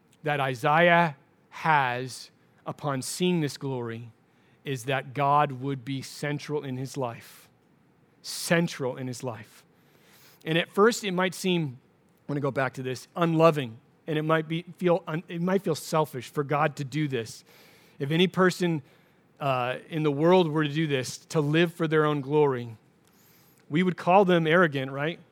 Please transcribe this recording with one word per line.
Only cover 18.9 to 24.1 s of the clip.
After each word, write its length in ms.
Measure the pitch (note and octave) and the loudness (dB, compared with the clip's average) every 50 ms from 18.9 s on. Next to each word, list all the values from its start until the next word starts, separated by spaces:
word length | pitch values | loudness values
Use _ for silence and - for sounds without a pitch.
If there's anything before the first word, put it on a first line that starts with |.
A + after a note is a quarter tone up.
| _ _ _ _ _ _ _ _ _ - | _ _ _ _ _ _ _ _ _ -6
uh, 400 | D3+ C#3 C3 B2+ A#2+ B2 B2+ - - - | -2 -2 0 0 0 -2 -4 -6 -8 -8
in 140 | E3+ D#3 | -4 -2
the 80 | D#3 D3+ | 0 0
world 380 | C#3+ C#3 D#3 E3+ F#3 F#3+ F3 D#3 | 0 2 4 6 6 6 4 4
were 160 | D3 D#3+ D#3 | 2 0 0
to 80 | C#3+ | 0
do 140 | C#3 D#3 E3 | 0 -2 -2
this, 320 | D3+ C#3 C3 B2 - - - - | 0 0 -2 -2 -4 -10 -14 -10
to 140 | - - E3 | -4 -2 -2
live 340 | D3 C#3+ D3+ E3 F3 E3+ E3+ | 0 2 2 2 2 2 0
for 120 | - E3 | -2 -2
their 180 | D#3 D#3+ D#3 D3+ | 0 2 2 2
own 160 | D3+ D3+ D3 | 2 0 -2
glory, 560 | C3 C3+ D3 D3+ D3+ C#3 C3 B2 A#2+ A#2 A2 - _ _ _ _ _ _ _ _ _ _ _ _ _ _ _ _ _ - | -2 0 2 2 2 2 2 -2 -6 -10 -14 -18 _ _ _ _ _ _ _ _ _ _ _ _ _ _ _ _ _ -2
we 140 | C#3+ E3 | 0 0
would 140 | F#3 F3+ E3+ | 2 0 0
call 280 | - - F3 | -2 2 4